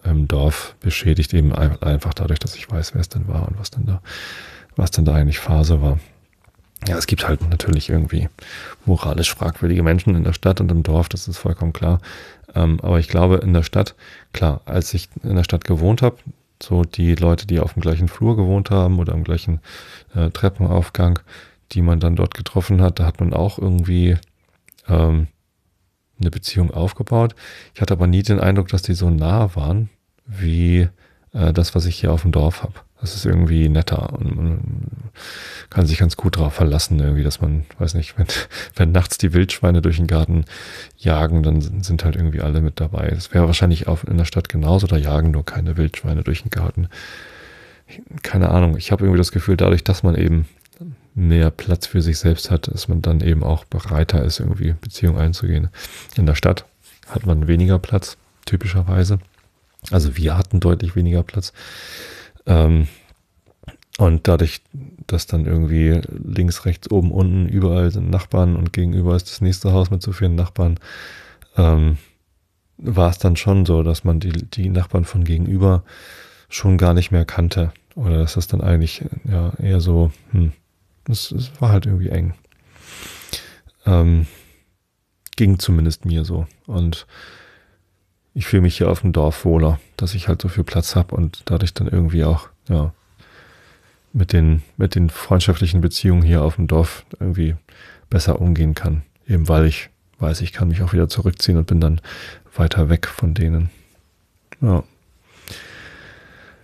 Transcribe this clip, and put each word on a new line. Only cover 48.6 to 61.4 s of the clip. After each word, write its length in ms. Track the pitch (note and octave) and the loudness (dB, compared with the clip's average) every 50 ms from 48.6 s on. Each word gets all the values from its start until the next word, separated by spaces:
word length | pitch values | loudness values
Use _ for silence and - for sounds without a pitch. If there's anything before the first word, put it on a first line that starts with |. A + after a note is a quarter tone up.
| F2 E2 D#2+ | 4 4 2
ich 140 | - - - | 0 -2 -2
hab 100 | G2+ F#2+ | -2 0
irgendwie 160 | G2 G2 F#2 | 2 2 4
das 140 | F2 F2+ - | 2 2 0
Gefühl, 240 | - F#2 - - F#2+ | -2 -2 0 0 2
dadurch, 280 | E2+ F#2 F#2 F2+ E2+ - | 2 4 4 2 2 2
dass 200 | - F#2 - - | 0 -2 0 2
man 120 | F2+ E2 | 0 2
eben 320 | E2 E2+ E2+ E2 E2 D#2+ - _ _ _ _ _ - E3+ F3 B2 - _ _ - | 2 2 2 2 0 0 -2 _ _ _ _ _ -20 -18 -18 -18 -18 _ _ -4
mehr 360 | A#2 F2+ E2 E2 E2+ D#2+ D#2+ | 0 2 4 4 4 4 2
Platz 360 | - - - - F2 - - | 0 -2 -4 -2 -2 -2 -2
für 140 | - - F#2 | -2 -2 0
sich 180 | D#2+ E2+ D#2 - | 0 0 0 0
selbst 320 | - F2+ E2+ - - - | 2 0 0 0 -2 -2
hat, 160 | F#2 D#2+ - | -2 -2 -2
ist 220 | - - F2 - - | -4 -8 -8 -4 -4
man 120 | F2 E2 | -2 -2
dann 200 | - E2 D#2+ D#2+ | 0 0 0 0
eben 220 | - E2+ D#2+ D2+ - | 2 2 0 0 0
auch 200 | - D#2 D2+ - | 0 -2 -2 -4
bereiter, 600 | - - - - - D#2 D2+ D#2+ - - D#2 C2+ | -6 -10 -8 -6 -2 -2 0 0 2 2 0 0
ist 160 | D2+ - - | 0 -2 -2
irgendwie 340 | - - F2 F#2+ - D#2+ E2 | -2 -4 -2 -2 -2 -4 -4
Beziehungen 440 | D#2 - - - - - F2 E2 | -4 -6 -12 -6 -2 0 0 2
einzugehen. 520 | D#2+ D#2 E2 F2 - - F2 E2 D#2 D#2 E2+ - - - - - - - - - | 2 0 0 -2 -2 -2 -2 0 0 -2 -4 -6 -10 -18 -18 -18 -20 -20 -8 -2
In 100 | - F2+ | 0 2
der 100 | D2+ D2+ | 2 2
Stadt 300 | - - G2 F#2 - - _ _ _ _ _ _ _ _ | 2 2 0 0 -2 -6 _ _ _ _ _ _ _ _
hat 180 | - - - - | -8 -8 -4 0
man 220 | F#2 E2 D#2 D2+ | 0 0 2 2
weniger 320 | D#2+ E2+ E2+ F2+ F2+ F#2+ F2+ | 2 2 4 4 4 2 2
Platz, 380 | - - - F#2+ - - - _ _ _ _ _ - | 0 -2 -4 -4 -4 -6 -14 _ _ _ _ _ -8
typischerweise. 760 | - G#2 F2+ - F#2+ F2 G2 F2 F#2 F#2 F#2 F#2 F#2 G#2 F#2 - _ _ _ _ _ _ _ _ _ _ _ - - | -4 -4 -2 -2 -2 -2 -2 0 0 0 0 2 2 0 -2 -4 _ _ _ _ _ _ _ _ _ _ _ -8 -2
Also 260 | F#2 F#2 D2+ C#2+ C2 | 0 2 2 0 0
wir 200 | E2+ D#2+ D#2 D#2 | 0 0 0 2
hatten 220 | F2 F#2 - - F#2 | 0 0 0 0 2
deutlich 360 | F2+ F2 F2 F2 F2 F2 - | 2 2 2 0 -2 -4 -2
weniger 280 | F#2 F2 E2+ F2 F2 E2+ | 0 0 2 2 0 0
Platz. 300 | - - G2+ | -2 -4 -8